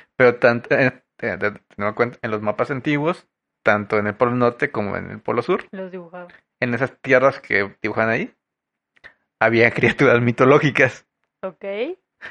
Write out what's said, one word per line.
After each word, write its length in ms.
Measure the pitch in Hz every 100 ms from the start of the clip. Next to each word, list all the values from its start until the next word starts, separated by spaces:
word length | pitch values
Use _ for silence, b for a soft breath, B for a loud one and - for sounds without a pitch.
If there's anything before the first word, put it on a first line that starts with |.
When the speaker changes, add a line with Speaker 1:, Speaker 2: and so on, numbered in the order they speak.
| b -
Speaker 1:
Pero 240 | 127 120
tant-, 280 | 123 117 -
eh, 320 | 139 127 - _ -
eh, 180 | 117 95
de-, 140 | 104
teniendo 360 | 101 _ - 104
en 60 |
cuenta, 260 | 104 120 123
en 80 | 117
los 100 | 107
mapas 280 | 107 104 123
antiguos, 580 | 135 151 147 151 180 _ _ _ _
tanto 340 | - 104 101 107
en 80 | 104
el 80 | 101
Polo 160 | 120 123
Norte 340 | 120 123 -
como 240 | - 101 92
en 140 | 92
el 100 | 107
Polo 200 | - 117
Sur, 260 | 117 196 -
Speaker 2:
Los 200 | 190 185
dibujaba. 360 | 180 170 180 175 - _ -
Speaker 1:
en 140 | 123 120
esas 180 | 131 _
tierras 380 | 131 127 135 -
que 360 | - 101 101 -
dibujan 280 | 107 117 113
ahí, 240 | 117 233 _ _ _ _ _ _ _ B B _ -
había 320 | 113 113 117
<laughs> 0 |
criaturas 500 | - 123 - 139 120
mitológicas. 840 | 120 120 131 147 151 113 127 - _ _ _ -
Speaker 2:
Ok. 220 | 190 - 196 202 269 370 _ _ B